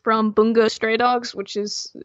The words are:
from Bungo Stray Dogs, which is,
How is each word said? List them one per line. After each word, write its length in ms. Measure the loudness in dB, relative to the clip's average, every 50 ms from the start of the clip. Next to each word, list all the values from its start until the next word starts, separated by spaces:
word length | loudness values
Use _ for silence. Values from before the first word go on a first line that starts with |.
from 300 | -2 0 0 2 0 2
Bungo 380 | 2 4 2 4 4 4 2 2
Stray 280 | 0 -2 -2 -2 0
Dogs, 380 | 2 2 2 0 0 -4 -6 -10
which 200 | -10 -10 -8 -6
is, 400 | -6 -6 -6 -8 -10 -12 -14 -16 -18 -20